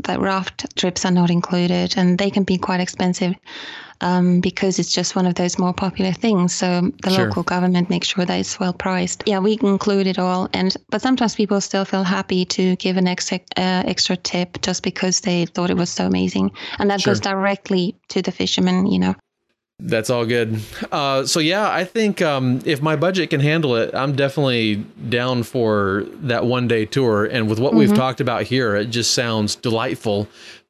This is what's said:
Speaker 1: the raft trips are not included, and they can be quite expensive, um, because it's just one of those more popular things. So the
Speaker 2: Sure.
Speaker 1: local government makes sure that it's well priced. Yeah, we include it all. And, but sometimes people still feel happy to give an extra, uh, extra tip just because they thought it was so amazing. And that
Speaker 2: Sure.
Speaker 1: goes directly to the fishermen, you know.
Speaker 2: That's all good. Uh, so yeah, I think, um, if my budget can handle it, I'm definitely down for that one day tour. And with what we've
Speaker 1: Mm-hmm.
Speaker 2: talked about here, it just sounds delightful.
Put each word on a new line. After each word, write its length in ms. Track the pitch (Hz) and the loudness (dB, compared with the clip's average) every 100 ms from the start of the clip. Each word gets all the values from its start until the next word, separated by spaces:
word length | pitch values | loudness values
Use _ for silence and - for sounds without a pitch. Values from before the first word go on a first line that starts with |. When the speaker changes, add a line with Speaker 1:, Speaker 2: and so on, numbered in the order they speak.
Speaker 1:
the 160 | - 180 | -4 -2
raft 560 | 196 190 185 - - - | 0 0 -4 -10 -10 -2
trips 300 | 180 180 185 | -2 0 0
are 60 | |
not 180 | 180 175 | 2 4
included, 640 | 170 - 180 175 180 180 - | 2 0 0 0 0 0 2
and 200 | 180 180 | 2 2
they 140 | 202 | 0
can 120 | 202 | 0
be 140 | 190 185 | 0 0
quite 220 | - 180 | 0 -2
expensive, 560 | 180 - 180 180 180 185 - - - - - - | -4 -2 -2 0 -2 -4 -10 -16 -16 -16 -18 -6
um, 380 | 180 180 180 180 | 0 2 4 4
because 400 | 180 - 196 180 | 2 0 0 0
it's 120 | 175 | 0
just 240 | 180 175 190 | -2 -2 0
one 100 | 180 | 0
of 80 | 175 | 0
those 240 | 180 - | -2 0
more 120 | 180 | -2
popular 400 | - 190 - 190 | 0 -4 -2 -4
things. 420 | 175 226 196 180 - | 0 0 2 2 0
So 340 | 185 175 180 - | 0 0 0 -2
the 80 | - | 0
Speaker 2:
Sure. 140 | 190 107 | 2 2
Speaker 1:
local 180 | 104 | 0
government 460 | 170 180 180 180 175 | -2 0 2 2 2
makes 180 | 175 - | -2 -2
sure 180 | - 180 | -2 -2
that 140 | 185 | -2
it's 200 | 185 - | -4 -4
well 140 | 185 | -4
priced. 480 | 175 190 185 180 - - | -2 -2 -2 -2 -4 -2
Yeah, 120 | 190 | 2
we 200 | 196 214 | 2 2
include 460 | 202 196 208 196 190 | 2 2 2 2 2
it 100 | 180 | 0
all. 320 | 185 180 190 | 0 0 -2
And, 220 | 190 185 - - | 0 0 -2 -4
but 120 | 214 | -2
sometimes 340 | 262 262 226 - | 2 2 2 0
people 260 | 202 202 | 0 0
still 240 | - 196 196 | 0 -2 0
feel 180 | 190 | 0
happy 400 | 185 190 196 185 180 | 0 0 0 0 0
to 300 | - 185 180 | 0 2 2
give 200 | 185 185 | 0 2
an 100 | 180 | 2
extra, 320 | 180 - 185 - - | 0 -4 -6 -6 -4
uh, 260 | 185 185 - | 0 0 -2
extra 320 | 180 - 180 | -2 -2 -2
tip 440 | - 175 175 - | -2 -4 -4 -4
just 220 | - 180 | -4 -4
because 380 | 185 - 185 180 | -4 -2 -2 -2
they 240 | 190 175 165 | 0 0 0
thought 240 | - 180 | -2 0
it 80 | 180 | 0
was 120 | 175 | -2
so 160 | - 185 | -2 0
amazing. 440 | 185 185 190 190 - - - | 0 0 0 -2 -4 -12 -2
And 100 | 202 | 0
that 120 | 202 | 2
Speaker 2:
Sure. 120 | 202 | 2
Speaker 1:
goes 60 | 202 | 0
directly 720 | 202 190 196 196 - 190 180 - - | 0 0 -2 -2 -2 0 0 -6 -6
to 120 | 190 | -4
the 100 | 185 | -4
fishermen, 560 | - 185 - 185 185 196 | -4 -2 0 2 2 2
you 120 | 185 | 2
know. 160 | - 190 _ _ _ _ _ - | 0 -2 _ _ _ _ _ -12
Speaker 2:
That's 280 | 113 113 107 | -2 -2 0
all 160 | 120 117 | 0 2
good. 340 | 120 110 110 104 - - | 0 0 -2 -6 -10 -6
Uh, 340 | 165 139 135 135 | -2 0 0 0
so 140 | 175 | 0
yeah, 320 | 156 196 202 | 2 2 0
I 140 | 170 185 | 0 -2
think, 360 | 226 214 - | 0 0 2
um, 380 | 165 135 131 127 - | 0 2 0 0 0
if 160 | 143 | 0
my 160 | 151 156 | 0 2
budget 320 | 175 185 151 | 2 0 0
can 100 | 147 | 2
handle 380 | 147 165 147 117 | 2 2 2 2
it, 140 | 107 - | 0 -2
I'm 180 | 139 | -2
definitely 680 | 135 139 151 135 120 110 104 - - 117 | 0 0 2 0 2 2 0 -4 -10 -4
down 360 | 120 127 123 | -2 0 -2
for 600 | 113 131 113 104 98 98 - - | -2 0 2 2 2 0 -4 -6
that 220 | 139 117 117 | -2 0 0
one 220 | 123 120 | 0 2
day 160 | 113 107 | 0 0
tour. 380 | 139 123 104 | 0 2 2
And 260 | 104 123 107 | 2 0 0
with 100 | 110 | 0
what 140 | 135 | 4
we've 140 | - - | 4 6
Speaker 1:
Mm-hmm. 100 | 208 | 4
Speaker 2:
talked 220 | 131 127 | 2 -2
about 240 | 123 110 | -2 -2
here, 320 | 104 127 117 101 | -2 0 0 0
it 120 | 113 | -2
just 240 | 117 110 | -2 -2
sounds 420 | - 120 110 104 - | 0 0 0 -2 -2
delightful. 720 | 123 113 123 - 110 101 104 - - - | -2 -2 -2 -4 -2 -2 -2 -10 -20 -20